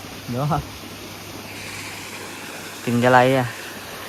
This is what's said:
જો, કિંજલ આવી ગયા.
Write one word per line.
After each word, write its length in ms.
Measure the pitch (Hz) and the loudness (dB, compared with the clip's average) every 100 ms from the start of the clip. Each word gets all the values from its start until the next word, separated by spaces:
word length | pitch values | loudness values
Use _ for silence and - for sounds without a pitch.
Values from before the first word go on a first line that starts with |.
| - - - | -14 -12 -6
જો, 280 | 120 147 151 - - - - - - - - - - - - - - - - - - - - - - | 0 2 2 -2 -10 -14 -12 -12 -12 -12 -12 -12 -10 -10 -10 -10 -10 -10 -10 -10 -12 -12 -12 -12 -8
કિંજલ 300 | - 120 127 | 0 4 8
આવી 160 | 127 127 | 10 8
ગયા. 160 | 135 120 - - - - - | 6 2 -4 -10 -12 -12 -12